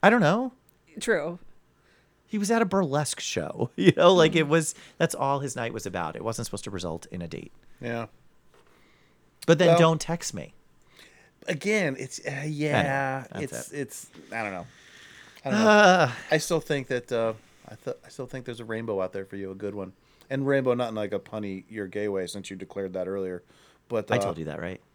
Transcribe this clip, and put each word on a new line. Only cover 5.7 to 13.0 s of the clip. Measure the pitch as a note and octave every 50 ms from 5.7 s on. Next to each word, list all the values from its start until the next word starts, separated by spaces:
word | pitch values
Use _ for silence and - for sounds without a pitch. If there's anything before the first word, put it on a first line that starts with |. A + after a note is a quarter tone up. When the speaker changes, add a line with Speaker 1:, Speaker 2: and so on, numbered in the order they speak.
| -
Speaker 1:
was | A2 -
about. | G2+ F2+ F#2 E2+ D#2 -
It | - -
wasn't | A2 A#2 - A2+
supposed | - - G#2 -
to | G#2
result | G2+ F#2 E2+ F2 D#2+ E2+ - -
in | - F2+
a | E2+ E2
date. | D#2 - - - - - _ - - _
Speaker 3:
Yeah. | C3 A#2+ A#2 A#2 A2+ A2 _ _ _ - _ _ _ _ _ _ _ _ _ _ _ _ _ _ _ _ _ _ _ _ _ _ - -
Speaker 1:
But | E3 D#3
then | F#3 E3+
Speaker 3:
Well, | E3 E3+
Speaker 1:
don't | E3 D#3+ E3 D#3
text | - - E3 E3+ - - -
me. | - - - _ - _ _ _ _ _ _ _ - - - _ _ _ _ _ _ - -
Speaker 3:
again, | F#3 C#3 - G3+ G#3+ G#3+ F#3+ D3+ C3+ -
it's, | C3 B2+ - - -
uh, | - C#3 C#3 C#3+
yeah, | D#3 D#3 C#3+ D3 D3+ D3 - C#3+ C#3+ C3+ C#3